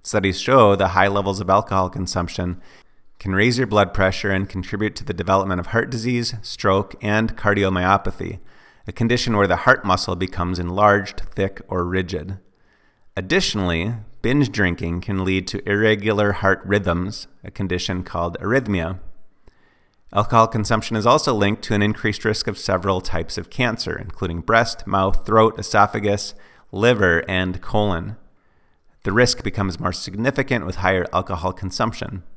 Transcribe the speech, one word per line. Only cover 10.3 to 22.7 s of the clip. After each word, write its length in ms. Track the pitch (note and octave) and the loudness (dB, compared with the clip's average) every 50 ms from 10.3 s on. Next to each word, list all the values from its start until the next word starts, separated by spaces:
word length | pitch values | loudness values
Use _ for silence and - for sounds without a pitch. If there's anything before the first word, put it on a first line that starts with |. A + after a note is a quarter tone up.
| - F#2+ F2+ F2+ F#2 F2 | -2 -2 -2 -2 -2 -4
enlarged, 640 | F2 F2 F2+ G2 G#2 G#2 G2+ G#2 F#2+ F#2+ - - - - - | -4 -4 0 4 6 6 6 4 2 -2 -6 -6 -6 -6 -2
thick, 260 | - G2 G2 - - - - | -2 -2 -2 -4 -8 -12 -6
or 160 | - F#2 F2 | -4 -4 -2
rigid. 540 | F2 F2+ F#2+ F#2+ E2+ F#2+ D#2+ D2+ F#2 G2 F#2+ _ _ _ _ _ _ _ _ _ _ _ _ _ - _ | 0 0 -2 -2 -2 -6 -8 -8 -8 -12 -12 _ _ _ _ _ _ _ _ _ _ _ _ _ -12 _
Additionally, 800 | - F#2 F#2+ D#3 F#3+ F#3 - - G#2+ F#2+ F2+ E2+ E2 E2 G#2+ A#2+ A2+ G#2+ - - - - | -8 -4 0 0 0 0 0 -2 -2 0 0 0 0 -2 -2 -4 -6 -10 -14 -16 -6 -2
binge 280 | A#2 C3 D3 C#3+ A2+ | 0 2 2 2 0
drinking 520 | - - G2+ F2+ F2 - - E2+ E2+ F2 F2+ | 2 0 0 0 0 -2 -4 -4 -4 -6 -4
can 220 | - G2+ F#2+ F#2 | -4 -4 -2 0
lead 220 | F#2 F#2+ F#2 F#2 | 0 0 0 -2
to 220 | - - G2+ - G#2 | -4 -8 -8 -2 -2
irregular 640 | G2+ G#2 A2 A2 G#2+ G#2 G2+ A2 G#2+ G2+ G#2 G2+ G2+ | 0 2 4 4 2 2 2 0 0 2 2 0 0
heart 300 | - G2+ G2 F#2+ - - | 0 2 0 0 0 0
rhythms, 640 | F#2+ G2+ G#2 F#2+ F2+ E2+ F2 F2+ F#2+ - - - - - - - | 0 0 2 2 0 -2 0 -2 -4 -8 -10 -14 -16 -20 -18 -18
a 60 | F#2+ | -18
condition 520 | - - G2+ F#2 F2+ F2+ - - F#2+ F2+ F2+ | -8 -6 -4 -4 -4 -4 -4 -4 -4 -6 -6
called 360 | - - F2 E2+ F2 E2+ - | -6 -4 -4 -4 -4 -4 -6
arrhythmia. 580 | - G2 A#2 C3+ B2+ - G2+ F#2 E2 E2 F#2+ F2+ - - - - - - _ _ _ - _ _ _ _ _ _ _ _ _ _ _ - | -4 0 0 0 0 0 -2 -2 -2 -4 -6 -8 -10 -12 -12 -14 -16 -18 _ _ _ -20 _ _ _ _ _ _ _ _ _ _ _ -6
Alcohol 360 | - - G#2+ - B2+ A2+ A2+ | -2 -2 0 4 4 4 4
consumption 500 | A2+ - A2+ G#2 - A#2+ A2 - - A2+ | 4 2 -2 0 0 0 0 0 -2 -4
is 80 | A2 G#2 | 0 4
also 300 | A#2+ B2+ D#3 - - B2+ | 4 4 4 4 0 0
linked 260 | G#2 G2+ G2+ G#2 - - | 2 2 2 0 -2 -2
to 100 | - A2+ | -2 0
an 80 | G#2 G#2 | 2 2
increased 420 | G#2 G#2+ - - A2 G#2 - - | 0 0 -2 -2 -4 -4 -2 -2
risk 220 | A2+ G#2+ - - | -2 -2 -2 -4
of 100 | - G2+ | -6 -6
several 460 | - - - | -6 -2 -2